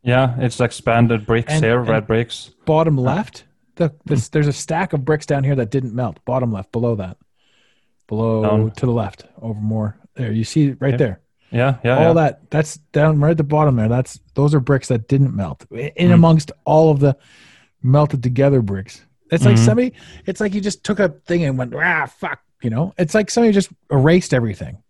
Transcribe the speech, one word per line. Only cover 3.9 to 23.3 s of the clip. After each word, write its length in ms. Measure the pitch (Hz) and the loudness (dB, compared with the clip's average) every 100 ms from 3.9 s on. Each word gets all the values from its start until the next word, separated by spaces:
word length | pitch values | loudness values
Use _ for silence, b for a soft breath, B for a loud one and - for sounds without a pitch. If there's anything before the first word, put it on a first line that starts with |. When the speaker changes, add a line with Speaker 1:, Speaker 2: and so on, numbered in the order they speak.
| - - | -4 -4
Speaker 2:
this, 220 | 139 - | -4 -2
Speaker 1:
Hmm. 40 | |
Speaker 2:
there's 140 | 156 147 | -2 -2
a 60 | |
stack 400 | 131 - 160 185 | -4 -6 -6 -4
of 100 | 151 127 | -4 -2
bricks 200 | 156 - | -4 -2
down 180 | 143 | -2
here 120 | 135 139 | 0 -2
that 160 | 107 | -2
didn't 220 | 139 123 | -4 -4
melt. 300 | 113 120 - - | -6 -6 -8 -6
Bottom 260 | 127 123 | -4 -4
left, 200 | 101 - | -6 -8
below 240 | 117 117 107 | -4 -4 -4
that. 220 | 92 - _ _ _ _ _ _ _ _ _ | -8 -14 _ _ _ _ _ _ _ _ _
Below, 360 | 110 113 110 | -4 -2 0
Speaker 1:
Down. 280 | 107 107 110 | 0 0 -2
Speaker 2:
to 140 | - 127 | -2 -2
the 60 | |
left, 340 | 117 101 - - - | -2 -4 -10 -20 -14
over 180 | 117 104 | -12 -6
more. 380 | 107 110 107 - _ - | -4 -4 -4 -8 _ -10
There, 160 | 120 | -6
you 120 | 110 | -4
see 280 | 110 160 143 123 | -2 0 0 0
right 120 | 135 | -2
Speaker 1:
Yeah. 60 | 120 | 0
Speaker 2:
there. 220 | 127 90 _ _ _ | -2 -2 _ _ _
Speaker 1:
Yeah, 260 | 117 131 127 | -2 0 0
yeah, 120 | 120 131 | 0 2
Speaker 2:
All 60 | 160 | 4
Speaker 1:
yeah. 40 | |
Speaker 2:
that, 380 | 165 147 - _ | 4 2 -2 _
that's 240 | 151 151 - _ | -4 -4 -8 _
down 260 | 147 156 151 | 0 2 2
right 120 | 147 | 2
at 60 | 165 | 0
the 60 | |
bottom 320 | 143 151 151 123 | 0 2 2 2
there. 120 | 110 | 0
That's, 300 | 120 127 - _ - | 0 -4 -10 _ 0
those 180 | 143 | 2
are 60 | 151 | 2
bricks 280 | 120 135 - | 2 -2 0
that 180 | 120 - | -4 0
didn't 280 | 139 135 104 | 0 0 -2
melt. 300 | 92 - - | -6 -10 -14
I-, 180 | 110 143 - | -12 -12 0
in 120 | 175 | 4
Speaker 1:
Hmm. 40 | |
Speaker 2:
amongst 380 | 170 165 160 147 - | 6 6 4 0 -10
all 280 | - 156 160 | 0 4 4
of 80 | 143 | 4
the 180 | 143 135 b b b b b _ | 2 0 b b b b b _
melted 400 | 123 139 147 139 | 2 2 2 -2
together 400 | 123 123 139 139 | -4 2 2 2
bricks. 420 | 104 98 101 - _ _ _ | 0 -6 -10 -18 _ _ _
It's 140 | 165 127 | 2 4
like 100 | 113 | 6
Speaker 1:
Mm-hmm. 100 | 113 | 4
Speaker 2:
somebody, 280 | 240 247 B B B - | 2 -2 B B B -10
it's 140 | 180 | -4
like 120 | 214 202 | -4 -2
you 60 | |
just 220 | 202 - | -6 -6
took 160 | - 208 | -6 0
a 100 | 190 | -2
thing 340 | 151 - 175 | -2 -4 -2
and 120 | 151 131 | 0 -2
went, 180 | 123 127 | -6 -4
"Ah, 320 | 170 165 131 | -2 -2 -4
fuck," 320 | _ 170 - _ _ | _ -10 -10 _ _
you 80 | 120 | -4
know? 220 | 113 175 - | -4 -4 -4
It's 160 | 170 | 0
like 160 | 214 | 0
somebody 240 | 202 | 0